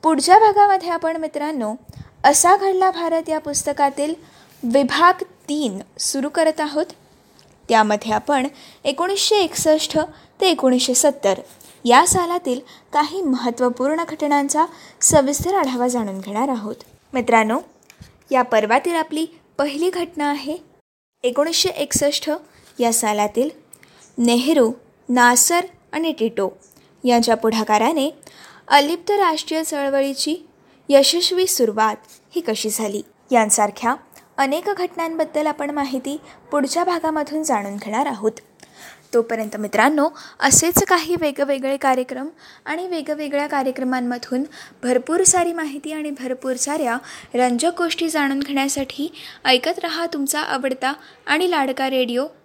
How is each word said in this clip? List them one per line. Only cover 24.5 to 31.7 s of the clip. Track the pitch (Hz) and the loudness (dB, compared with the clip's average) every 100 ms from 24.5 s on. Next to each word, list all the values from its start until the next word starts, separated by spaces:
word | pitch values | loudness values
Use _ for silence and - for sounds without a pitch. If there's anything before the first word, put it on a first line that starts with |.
| 311 226 247 _ _ _ | 4 4 2 _ _ _
नासर | 247 240 247 - 349 370 _ _ | 4 4 4 2 2 -2 _ _
आणि | 302 330 | -4 -4
टिटो | - 226 202 190 - - _ _ _ | -2 -4 -2 -6 -6 -20 _ _ _
यांच्या | 247 240 233 | 2 2 4
पुढाकाराने | 226 226 226 214 214 226 320 277 - - - - - - | 2 0 -2 0 2 2 0 -2 -6 -20 -20 -20 -20 2
अलिप्त | 285 285 349 - | 4 4 -2 -2
राष्ट्रीय | 403 370 311 - 320 | 2 2 0 -4 -4
चळवळीची | 320 294 277 277 277 269 - 339 - _ _ _ _ | -4 -4 -2 0 -2 -2 -4 -4 -8 _ _ _ _
यशस्वी | 277 277 339 349 359 370 | 6 6 2 0 0 0
सुरुवात | - 233 | 2 0